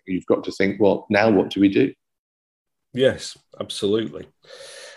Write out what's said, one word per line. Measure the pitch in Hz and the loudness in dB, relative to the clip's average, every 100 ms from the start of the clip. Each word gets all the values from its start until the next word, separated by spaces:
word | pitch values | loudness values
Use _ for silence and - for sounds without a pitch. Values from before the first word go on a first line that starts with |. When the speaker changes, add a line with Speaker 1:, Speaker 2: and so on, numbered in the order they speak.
| - | -8
Speaker 1:
You've | 92 - | -6 -2
got | - | -2
to | - | -2
think, | - 101 101 | -2 -2 2
well, | 101 92 - | 2 2 0
now | 101 113 | 2 4
what | 95 - | 4 2
do | 95 | 2
we | 98 | 2
do? | 107 135 - _ _ _ _ _ _ _ _ _ | 4 0 -2 _ _ _ _ _ _ _ _ _
Speaker 2:
Yes, | 123 131 92 - - _ - | 0 0 0 -8 -16 _ -14
absolutely. | 101 - 98 110 110 - - _ _ - - - - | -12 -6 -2 -2 -4 -10 -20 _ _ -20 -20 -20 -20